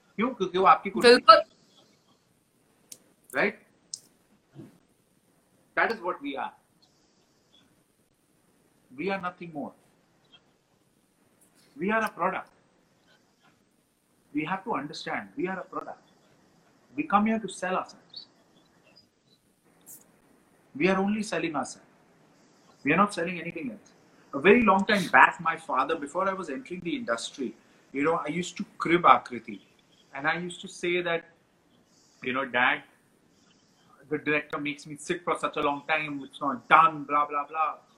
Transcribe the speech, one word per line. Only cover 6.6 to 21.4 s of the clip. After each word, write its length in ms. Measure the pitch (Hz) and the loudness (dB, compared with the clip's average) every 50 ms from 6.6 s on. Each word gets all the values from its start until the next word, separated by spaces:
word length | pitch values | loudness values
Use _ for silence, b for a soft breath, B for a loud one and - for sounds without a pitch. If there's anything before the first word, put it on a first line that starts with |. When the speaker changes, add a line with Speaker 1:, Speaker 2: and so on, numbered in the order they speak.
| _ _ _ _ _ _ _ _ _ _ _ _ _ _ _ _ _ _ _ _ _ _ _ _ _ _ _ _ _ _ _ _ _ _ _ _ _ _ _ _ _ _ _ _ _ _ 131 131 | _ _ _ _ _ _ _ _ _ _ _ _ _ _ _ _ _ _ _ _ _ _ _ _ _ _ _ _ _ _ _ _ _ _ _ _ _ _ _ _ _ _ _ _ _ _ -12 -6
Speaker 1:
We 80 | 170 | -4
are 160 | 196 196 190 180 | -4 -4 -4 -4
nothing 300 | 180 - - 180 170 156 | -8 -8 -10 -14 -12 -10
more। 160 | 147 247 196 - _ _ _ _ _ _ _ _ _ _ _ - - _ _ _ _ _ _ _ _ _ _ _ _ _ _ _ _ _ _ _ _ _ _ _ _ _ _ _ 139 | -10 -10 -10 -12 _ _ _ _ _ _ _ _ _ _ _ -20 -20 _ _ _ _ _ _ _ _ _ _ _ _ _ _ _ _ _ _ _ _ _ _ _ _ _ _ _ -4
We 80 | 170 202 | -2 0
are 120 | 220 220 220 | 0 0 0
a 100 | - - - | -2 -4 -2
product। 320 | 170 190 180 117 - - _ _ _ _ _ _ _ _ _ _ _ _ _ _ _ _ _ _ _ _ _ _ _ _ _ _ _ _ _ _ _ _ _ _ _ _ - | -2 -2 -2 -4 -10 -14 _ _ _ _ _ _ _ _ _ _ _ _ _ _ _ _ _ _ _ _ _ _ _ _ _ _ _ _ _ _ _ _ _ _ _ _ -6
We 100 | - 226 247 | -6 -4 -4
have 140 | 190 190 - | -6 -6 -4
to 80 | 240 175 139 | -6 -6 -6
understand, 600 | 143 147 - - - 165 139 123 107 98 - 135 | -6 -8 -12 -12 -8 -8 -8 -8 -8 -10 -8 -6
we 60 | 170 185 | -6 -4
are 100 | 190 180 | -4 -8
a 100 | - - 151 | -10 -10 -10
product। 380 | 151 - - - - _ _ _ _ _ _ _ _ _ _ _ _ _ _ _ _ _ _ - | -10 -10 -10 -16 -18 _ _ _ _ _ _ _ _ _ _ _ _ _ _ _ _ _ _ -6
We 80 | - 311 | -6 -2
come 220 | - 196 208 214 | 2 2 2 2
here 120 | 220 226 220 | 2 0 -2
to 80 | 220 | -4
sell 280 | 180 - - 185 185 185 | -8 -10 -8 -6 -4 -4
ourselves. 520 | 165 - - - - _ _ - - - - _ _ _ _ _ _ _ _ _ _ _ _ _ - _ _ _ _ _ _ _ _ _ _ _ _ _ _ _ _ _ - - - - _ _ _ _ _ _ _ _ _ _ _ _ _ - | -4 -4 -6 -16 -20 _ _ -20 -20 -20 -20 _ _ _ _ _ _ _ _ _ _ _ _ _ -20 _ _ _ _ _ _ _ _ _ _ _ _ _ _ _ _ _ -20 -20 -20 -20 _ _ _ _ _ _ _ _ _ _ _ _ _ -4
We 120 | 131 160 | 0 2
are 100 | 190 190 | 2 4
only 260 | 190 196 202 214 220 202 | 2 2 0 -2 -2 -4
selling 320 | - 180 165 | -4 -4 -4